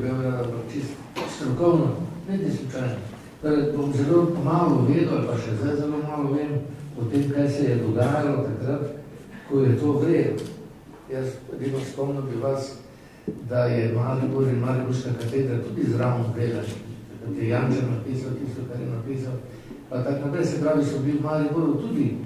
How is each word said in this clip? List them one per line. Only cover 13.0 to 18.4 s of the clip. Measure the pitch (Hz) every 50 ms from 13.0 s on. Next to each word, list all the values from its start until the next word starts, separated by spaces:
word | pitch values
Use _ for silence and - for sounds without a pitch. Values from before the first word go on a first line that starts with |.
| - - - - - - - - - 117
da | 123 123 120 120
je | 117 117 113 117 117
Maribor | 117 120 127 131 131 131 - 131 135 135 131
in | 120 117
Mariborska | 120 127 127 123 123 123 127 - - 135 117 - 117
katedra | 117 135 135 135 120 120 117 117
tudi | - 104 - - 123
zraven | 117 113 123 123 123 120 117 113 -
vrela. | 117 117 113 110 104
Takrat | 101 - - - - - - - - - - - 113 - - -
je | 117 113
Jančar | 120 123 135 135 127 127 123 120
napisal | 117 110 - 135 131 127 131 131 131 -